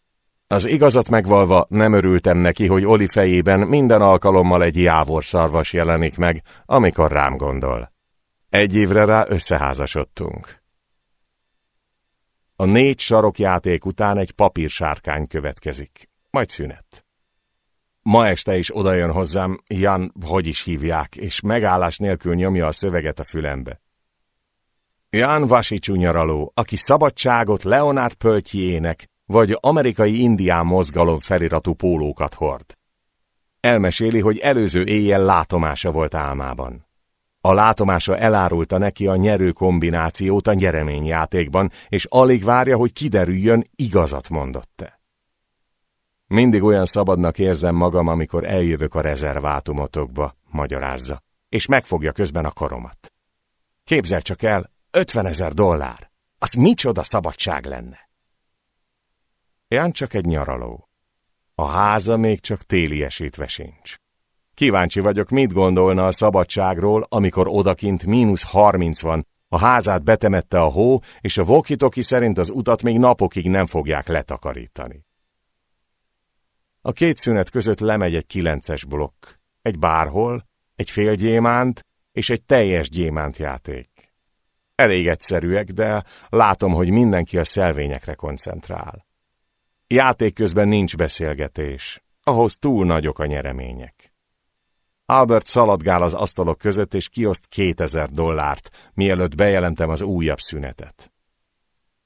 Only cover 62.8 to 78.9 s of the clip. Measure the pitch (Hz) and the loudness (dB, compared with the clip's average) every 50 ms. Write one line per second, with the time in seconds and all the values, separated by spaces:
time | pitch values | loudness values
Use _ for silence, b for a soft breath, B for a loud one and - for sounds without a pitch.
62.8 | 82 76 76 73 73 69 - - 80 71 - 76 71 67 - - 73 71 73 _ | 0 0 -2 -4 -6 -6 -8 -10 -10 -12 -10 -12 -12 -12 -12 -14 -14 -16 -18 _
63.8 | _ - - - _ _ _ _ _ _ _ _ _ _ _ - 147 131 101 92 | _ -20 -20 -20 _ _ _ _ _ _ _ _ _ _ _ 0 0 2 2 2
64.8 | 90 98 - 101 95 104 98 101 98 - 127 135 135 110 87 95 95 92 92 92 | 0 0 0 0 0 0 0 0 -2 0 0 0 0 2 2 2 2 2 4 4
65.8 | 92 92 95 92 92 92 90 - 107 104 95 98 90 - - 107 95 92 92 85 | 4 4 2 2 0 0 0 2 0 2 2 2 0 0 -2 -2 -2 -2 -2 0
66.8 | 92 104 107 110 - - - 110 101 92 - 95 90 - 85 101 95 98 92 - | 0 0 0 0 -2 -2 -2 0 0 0 0 0 0 0 0 0 0 0 0 -2
67.8 | 107 101 95 87 80 92 110 123 120 107 98 87 - - - 98 104 104 95 92 | -2 -4 -4 -4 -2 0 2 2 2 2 2 -2 -4 -2 2 4 4 6 4 4
68.8 | 87 82 78 - - 80 80 80 76 - _ _ _ _ - 85 104 120 127 120 | 0 -2 -4 -4 -4 -4 -4 -4 -4 -8 _ _ _ _ -2 2 4 4 4 4
69.8 | 90 107 98 90 73 113 110 104 - 104 98 90 - - - 87 82 76 69 90 | 2 0 -2 0 2 2 2 2 2 0 0 0 -2 0 0 2 2 2 2 2
70.8 | 110 123 135 120 B B B B - - - 104 90 87 123 160 151 - 151 123 | 2 2 2 2 B B B B -8 -6 -2 -2 2 4 4 4 4 2 -2 0
71.8 | 139 127 - 127 120 - 131 123 120 113 95 92 87 82 - 135 101 123 117 - | 0 0 0 -2 -4 -2 0 0 2 2 0 0 -2 -2 -4 -4 -2 0 0 0
72.8 | - 120 113 117 127 123 120 - 98 90 - 98 80 90 95 98 92 87 - 82 | 0 0 2 4 4 4 4 4 0 -2 -2 -4 -2 0 0 0 0 0 -2 -4
73.8 | 73 73 78 71 73 - 82 76 69 - 67 - - 71 64 65 58 - _ - | -4 -2 -4 -4 -4 -4 -4 -4 -4 -6 -10 -10 -10 -10 -10 -10 -14 -16 _ -16
74.8 | 65 60 64 71 - _ _ _ _ _ _ _ _ _ _ _ _ _ _ _ | -16 -16 -16 -20 -20 _ _ _ _ _ _ _ _ _ _ _ _ _ _ _
75.8 | _ _ _ _ _ _ _ _ _ _ _ _ _ _ _ _ _ _ _ _ | _ _ _ _ _ _ _ _ _ _ _ _ _ _ _ _ _ _ _ _
76.8 | _ - 113 - 165 170 147 - - 123 113 101 92 - - 127 98 113 104 - | _ -8 -4 0 0 0 0 -2 -2 0 0 0 0 -2 -2 -4 -2 -2 -2 -2
77.8 | 107 110 107 107 95 87 82 82 - - - 95 85 82 78 69 - - 78 73 | 0 -2 0 0 0 -2 -2 -4 -6 -6 -6 -4 -2 -2 -2 -4 -6 -8 -10 -10
78.8 | - 69 | -10 -8